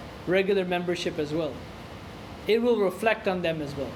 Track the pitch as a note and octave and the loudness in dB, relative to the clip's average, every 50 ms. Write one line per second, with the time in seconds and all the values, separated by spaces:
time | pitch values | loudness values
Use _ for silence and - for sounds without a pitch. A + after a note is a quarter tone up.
0 | - - - - - D#3 F3+ F#3+ G3 F#3 G3+ F#3+ F#3 F3+ F3+ F3 F3 F3 F3 E3+ | -14 -14 -14 -8 -2 2 4 4 4 4 4 2 2 2 0 0 0 0 -2 -2
1 | - F3+ D#3+ D#3+ D3+ C#3+ D3+ E3 D#3+ C#3 B2 - - - - - - - - - | -2 -4 -2 -2 -2 -2 -2 -2 -2 -2 -4 -8 -12 -14 -14 -14 -14 -14 -14 -14
2 | - - - - - - - - - F#3+ G#3 A#3 A#3 B3 A#3 G#3 G3 F3+ F3+ - | -14 -14 -14 -14 -14 -14 -14 -4 2 4 4 6 6 6 6 6 4 2 2 2
3 | G#3+ A3+ G#3+ A3 - G3+ F3+ F3+ F3 E3 D#3+ D#3 D3 C3+ - C#3+ C3+ - - | 2 2 2 2 0 -2 -2 0 0 -2 -2 -2 -4 -6 -4 -6 -6 -6 -6